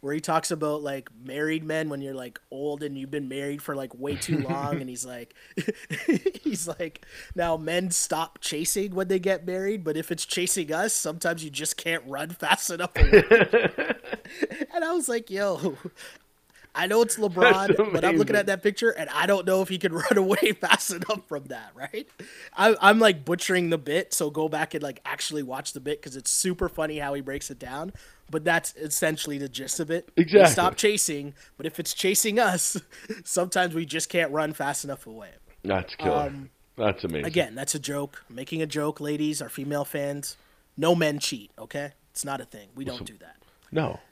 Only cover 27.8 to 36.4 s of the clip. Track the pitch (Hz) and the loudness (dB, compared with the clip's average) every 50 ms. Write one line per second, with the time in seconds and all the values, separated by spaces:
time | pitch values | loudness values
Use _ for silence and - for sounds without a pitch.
27.8 | 160 185 - - - - - _ _ - 147 160 151 175 165 165 165 - - - | -8 -10 -10 -14 -20 -20 -20 _ _ -6 -6 -2 2 4 2 2 2 -2 -10 -8
28.8 | 151 151 147 - - 160 160 151 - - 147 139 143 135 123 135 135 131 - - | -6 -4 -2 0 0 0 0 -2 -4 -6 -4 -6 -6 -8 -8 -8 -6 -6 -4 -4
29.8 | 165 147 165 175 - - _ - 175 165 196 208 190 165 127 185 175 185 180 - | -2 -2 -2 -4 -4 -4 _ 2 2 8 10 10 10 10 10 6 4 2 2 2
30.8 | - 208 208 202 - - 156 143 143 143 139 _ - - _ _ - 160 - - | 2 2 2 2 0 0 -2 -4 -6 -10 -12 _ -20 -20 _ _ -8 -8 -6 -4
31.8 | 165 - - - - 185 208 202 - 220 202 226 240 202 180 175 - - - 190 | -6 -6 -4 0 0 2 2 2 2 2 2 4 4 4 4 2 0 0 -2 -4
32.8 | - _ - - - - - 208 170 - - 185 175 185 - 190 180 180 160 165 | -8 _ -20 -20 -12 -12 -12 -12 -8 -4 0 0 0 0 2 0 0 0 0 -4
33.8 | 165 143 143 160 160 - - 175 165 147 139 156 156 151 151 - 147 139 139 - | -4 -4 -4 -4 -4 -2 0 0 0 0 0 0 -2 -2 -2 -2 -2 -2 -2 -4
34.8 | - 143 139 - - 113 110 113 104 95 - - - _ - - - 95 - - | -6 -8 -10 -10 -12 -18 -16 -16 -18 -18 -20 -20 -20 _ -20 -10 -4 -2 -2 -2
35.8 | - - - - 156 - - 147 147 143 139 139 | -2 -4 -10 -4 -2 0 2 2 0 -2 -6 -10